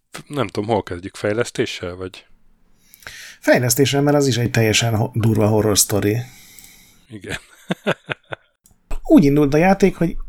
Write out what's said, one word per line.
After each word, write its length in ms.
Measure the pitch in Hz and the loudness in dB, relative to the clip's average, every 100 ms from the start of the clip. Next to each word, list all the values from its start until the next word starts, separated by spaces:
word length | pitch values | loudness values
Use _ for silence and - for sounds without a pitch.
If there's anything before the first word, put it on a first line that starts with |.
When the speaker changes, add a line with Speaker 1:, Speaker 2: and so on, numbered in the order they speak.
| _ - - | _ -20 -10
Speaker 1:
nem 220 | 143 107 | -6 -6
tudom, 200 | - 104 | -6 -2
hol 140 | 107 | -2
kezdjük, 340 | - 87 90 - | -2 -10 -12 -8
fejlesztéssel, 800 | 107 107 120 - 113 - 87 | -4 -2 -4 -4 -6 -6 -12
vagy? 320 | 90 92 - - _ _ _ _ _ _ - - - - - | -10 -12 -14 -20 _ _ _ _ _ _ -20 -20 -20 -20 -6
Speaker 2:
Fejlesztéssel, 640 | - 240 123 127 131 139 | 0 2 2 2 2 2
mert 140 | 147 147 | 2 2
az 100 | 139 | 2
is 100 | 117 | 0
egy 140 | 117 | 0
teljesen 460 | 117 110 107 117 110 | 0 2 2 0 0
ho-, 140 | 117 | -2
durva 320 | - 110 104 107 | 0 0 2 2
horror 320 | 107 107 98 | 2 2 0
sztori. 380 | - 104 104 113 120 - - - - - _ _ _ | 0 0 0 -2 -6 -14 -20 -20 -20 -20 _ _ _
Speaker 1:
Igen. 280 | 107 101 90 - _ - - - - - - | -18 -14 -14 -14 _ -10 -6 -6 -6 -8 -12
<laughs> 800 | _ - _ _ _ _ _ - | _ -18 _ _ _ _ _ -8
Speaker 2:
Úgy 220 | - 311 | 4 6
indult 300 | 143 143 147 | 6 4 2
a 20 | 151 | 2
játék, 400 | 185 190 190 - | 2 4 2 2
hogy 200 | - - | -2 -4